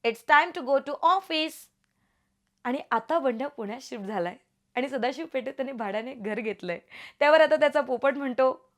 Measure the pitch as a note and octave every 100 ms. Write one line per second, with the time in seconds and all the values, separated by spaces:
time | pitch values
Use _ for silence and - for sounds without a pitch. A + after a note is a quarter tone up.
0 | A#3 A3+ - D4 F4 F4 B3+ C#4 C#4 D4
1 | E4 F#4+ F#4+ D#4+ D#4 - - _ _ _
2 | _ _ _ _ _ _ A#3+ C4 - A3+
3 | - E4 C4 A3+ C4 - G3+ A#3+ - A#3
4 | G3 G#3 F3 G#3 _ _ _ - C4+ C#4
5 | A#3+ C4 D#4+ C4+ A#3+ - C4+ B3+ G#3+ G3+
6 | A#3+ C4 G#3 G#3+ A3 G3 F3+ E3+ _ -
7 | - _ C#4+ D#4+ D4+ D4+ D4 D4 C4 B3
8 | C#4 C#4 C#4 B3 C4 C4 _